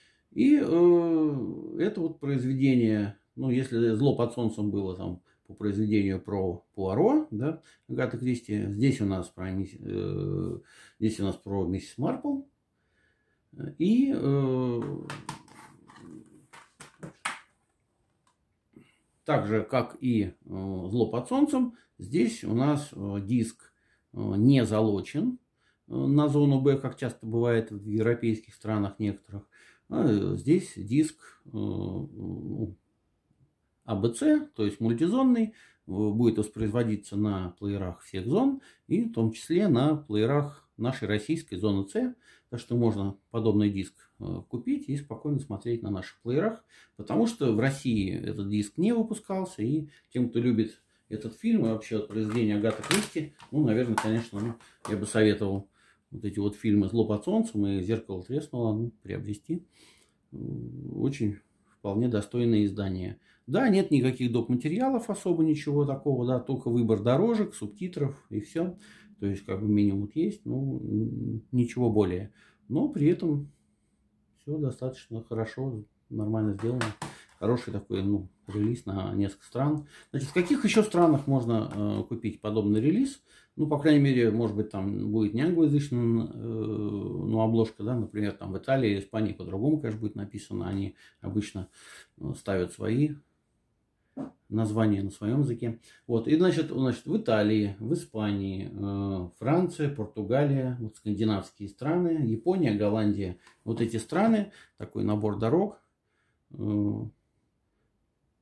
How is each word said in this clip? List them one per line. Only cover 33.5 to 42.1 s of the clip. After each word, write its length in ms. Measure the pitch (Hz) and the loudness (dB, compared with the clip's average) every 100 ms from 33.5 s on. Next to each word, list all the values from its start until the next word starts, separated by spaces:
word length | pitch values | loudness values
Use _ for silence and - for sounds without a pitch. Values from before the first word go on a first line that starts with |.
| _ _ _ | _ _ _
А 120 | - 101 | -4 0
Б 160 | 113 | 0
Ц, 340 | 117 302 302 302 | 2 4 4 2
то 100 | - | -2
есть 140 | 104 - | -2 0
мультизонный, 680 | 113 117 165 247 262 240 214 | 0 2 2 4 4 4 2
э, 40 | - - _ - | -4 -20 _ -8
будет 520 | 92 107 107 120 107 | -2 0 4 4 4
воспроизводиться 800 | 107 - 110 117 117 104 - 101 | 0 -2 -2 0 0 -2 -4 -2
на 400 | 107 98 90 - | 0 -2 -6 -8
плеерах 420 | 101 101 92 85 | -6 -4 -6 -8
всех 240 | - 95 98 | -10 -8 0
зон, 340 | 185 269 269 - _ - | 2 2 0 -8 _ -4
и 160 | 180 | -2
в 100 | 233 | -2
том 200 | - 113 | 0 0
числе 340 | 113 - 175 208 | -2 -2 2 4
на 300 | 120 143 151 | 4 4 2
плеерах 720 | - 104 113 143 143 - _ - | 0 0 2 2 0 -6 _ -6
нашей 320 | 117 135 98 | -4 -4 -2
российской 480 | 104 - 165 - 90 | -2 0 -4 -4 -2
зоны 320 | 104 98 98 | 0 0 0
С. 260 | 214 254 | -2 -4